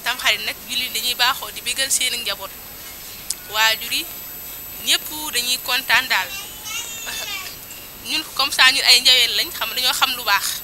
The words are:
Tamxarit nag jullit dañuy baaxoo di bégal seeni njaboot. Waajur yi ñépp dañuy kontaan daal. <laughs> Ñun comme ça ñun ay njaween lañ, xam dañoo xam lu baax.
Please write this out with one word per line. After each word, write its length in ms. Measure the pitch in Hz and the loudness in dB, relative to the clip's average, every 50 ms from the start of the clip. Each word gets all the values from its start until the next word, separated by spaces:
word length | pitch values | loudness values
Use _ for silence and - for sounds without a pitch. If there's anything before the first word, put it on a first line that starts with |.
| - | 0
Tamxarit 380 | 233 247 254 - 262 214 208 214 | -2 -2 2 2 2 2 2 0
nag 100 | 226 277 - - - | -6 -6 -6 -8 -6
jullit 240 | 247 247 240 233 220 | -4 -2 -2 -2 -4
dañuy 220 | 226 220 247 240 | -2 -2 -2 2
baaxoo 360 | 233 247 247 269 - 247 208 | 4 4 4 4 0 -4 -8
di 100 | 208 226 | -10 -8
bégal 300 | 214 240 240 - 269 269 | -6 -6 -2 0 0 2
seeni 260 | - - 262 247 240 240 | 2 2 2 0 0 -2
njaboot. 340 | 233 202 202 196 190 190 - - - - - - - - - - - - - - - - - - - - | -4 -4 -4 -4 -6 -12 -12 -14 -16 -16 -16 -16 -16 -16 -14 -14 -14 -14 -14 -14 -8 -8 -8 -8 -8 -4
Waajur 440 | 202 214 220 220 220 220 240 233 | 2 4 6 6 6 2 -2 -4
yi 140 | 247 277 320 - - - - - - - - - - - - - - - - | -4 -4 -4 -6 -10 -14 -14 -14 -14 -14 -14 -14 -14 -14 -14 -14 -14 -8 0
ñépp 240 | 240 302 349 - - 311 302 302 302 - | 0 0 0 0 -4 -8 -6 -6 -4 -4
dañuy 240 | 240 240 247 254 247 | -2 -2 -2 -2 -2
kontaan 480 | - - 254 247 254 - 233 233 262 247 | -2 -2 -2 -2 2 4 4 4 4 4
daal. 220 | 233 196 180 180 | 2 0 0 -2
<laughs> 80 | - - - - - - - - - 453 - - - - - 453 453 453 453 427 403 381 - - - - - - - - - - - - - | -6 -10 -10 -10 -12 -12 -10 -8 -8 -6 -6 -8 -10 -8 -8 -8 -6 -6 -6 -6 -8 -8 -8 -10 -12 -14 -16 -16 -16 -16 -16 -16 -16 -14 -8
Ñun 180 | 233 269 311 311 - - | -4 -4 -4 -4 -4 -2
comme 180 | - 262 285 | -2 -2 0
ça 200 | - - 277 262 | 4 8 8 8
ñun 120 | 269 277 - | 8 6 6
ay 180 | - 254 240 | 6 6 8
njaween 300 | 254 262 254 254 240 226 214 | 8 6 6 6 6 4 4
lañ, 140 | 208 226 330 | 0 0 -2
xam 180 | - - 233 220 240 | -2 -4 -4 -2 -2
dañoo 200 | 247 254 254 277 | -2 0 0 2
xam 180 | - 285 269 254 | 2 2 2 2
lu 80 | 247 247 | -2 2
baax. 220 | 214 202 196 - - - - | 2 2 2 2 0 -4 -6